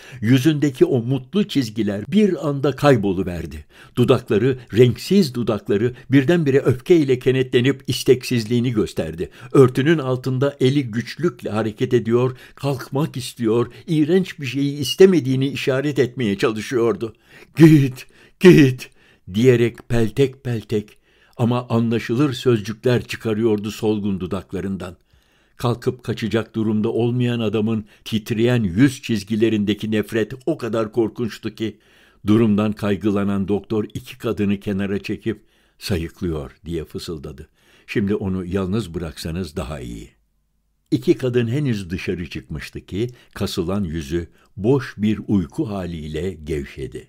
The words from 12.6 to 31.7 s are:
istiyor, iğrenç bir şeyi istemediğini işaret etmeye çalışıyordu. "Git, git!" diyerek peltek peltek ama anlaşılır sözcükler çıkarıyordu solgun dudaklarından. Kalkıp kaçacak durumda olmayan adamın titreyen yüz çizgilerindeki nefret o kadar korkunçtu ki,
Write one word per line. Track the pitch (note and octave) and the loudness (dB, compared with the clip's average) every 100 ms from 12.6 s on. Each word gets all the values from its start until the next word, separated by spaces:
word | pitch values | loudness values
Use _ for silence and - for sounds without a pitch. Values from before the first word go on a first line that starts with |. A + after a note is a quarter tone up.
| C#3 C3 - C3+ D#3 C3+ | -6 -6 -6 -4 -4 -6
istiyor, | B2 - A2+ A2+ A#2+ - - | -12 -4 0 0 -2 -6 -2
iğrenç | D#3 D3 F#3+ F#3 - | 0 4 2 0 -6
bir | C#3 | -8
şeyi | C3 C#3 C#3+ | -4 -4 -4
istemediğini | C3+ - F#3+ F3+ C3 C3 C3+ | -6 4 6 6 0 -2 -2
işaret | B2+ - C3 D3 C#3 | -4 -4 -2 -2 0
etmeye | B2 B2+ A2+ G2 | -2 0 -4 0
çalışıyordu. | C3 A2 G#2 A#2 A#2 G2 A2+ - _ - - - | -2 -2 -4 0 0 0 -6 -12 _ -20 -12 8
"Git, | D#3+ D3+ C3+ B2+ - _ - _ | 8 10 4 -2 -16 _ -20 _
git!" | F#3 D#3 C3+ B2+ - _ _ _ - | 8 10 8 2 -8 _ _ _ -8
diyerek | F#2+ B2+ A#2+ A#2 - - | 2 4 4 2 -2 -4
peltek | A#2 A2+ - C3+ B2+ | 0 0 2 0 -2
peltek | B2 A#2 - A2 G#2 _ _ _ _ - | -8 -8 -4 -6 -6 _ _ _ _ -2
ama | A#2 B2 B2 | 0 0 0
anlaşılır | A#2 A#2 A2+ - A#2 D3 | 0 0 -2 -2 0 0
sözcükler | B2 C3 A#2 G2+ G#2+ B2+ C#3 - | 0 0 0 -2 -4 0 0 -2
çıkarıyordu | - A2+ G#2+ A2+ G#2 G#2+ | -6 -4 0 2 0 -2
solgun | - A2 G#2+ G2+ F#2+ | -4 -2 0 -2 -4
dudaklarından. | F2+ F#2+ - F#2+ F#2+ F#2+ F2+ F2 _ _ _ _ _ - | -4 -6 -6 -8 -6 -6 -10 -16 _ _ _ _ _ -6
Kalkıp | A#2+ A#2 - B2+ | -4 -2 -4 -6
kaçacak | - G#2+ A2+ A2 - A2+ | -8 -6 -2 -2 -4 -4
durumda | A2 G#2+ G#2 | -2 0 0
olmayan | A2+ A#2+ B2 B2 A#2+ | 0 0 0 -2 -2
adamın | A2 A2 G#2+ A2 - _ - | -2 -2 0 -2 -6 _ -6
titreyen | A2 - G#2+ A#2 B2 | -6 -4 0 2 2
yüz | G#2 E2+ C#3 C3 | 0 2 0 0
çizgilerindeki | - A2+ F#2+ A2 A2+ G#2+ G2+ G#2 G#2+ | -4 -4 -2 0 2 2 0 -2 -2
nefret | A2 G2+ A2 G#2+ B2+ - | -2 -2 -2 -4 -4 -6
o | - | -4
kadar | A#2 A2+ A2 | -4 -4 -2
korkunçtu | - A2 - A#2 - A2 - | 0 -2 -2 -8 -8 -12 -6
ki, | A2 | -8